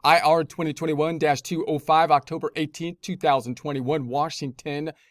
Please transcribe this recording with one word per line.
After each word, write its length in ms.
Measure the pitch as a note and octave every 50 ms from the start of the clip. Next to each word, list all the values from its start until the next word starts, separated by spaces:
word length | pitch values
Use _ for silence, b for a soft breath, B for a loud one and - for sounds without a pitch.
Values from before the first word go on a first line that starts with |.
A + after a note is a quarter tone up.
I 160 | - C#3+ E3 E3+
R 240 | - D3+ E3 E3
twenty 300 | D#3 - - - E3+ D#3
twenty-one 460 | C#3+ - E3 D#3+ D3+ C#3+ D3+ D#3+ E3 D#3
dash 240 | D#3+ D3+ C#3+ C3
two 220 | - - F3+ D#3+ D#3+
oh 120 | - D#3 C#3+
five, 320 | - - D#3 D#3+ E3 D3+
October 400 | D3+ C#3+ - - E3 D#3+ D#3+ - _
eighteenth, 440 | D#3+ D#3 D3+ - - E3 E3+ F3 _
two 160 | - - F#3
thousand 380 | F#3 - D3+ C#3 C3+ A2+ B2 B2
twenty-one, 520 | - - D3+ C#3+ C3+ B2 B2+ D3+ D#3 C3 A#2+
Washington. 800 | B2 C#3+ D3+ E3 - - D3 C3+ - - - D#3 C#3+ D3 D#3 D#3+ b b b b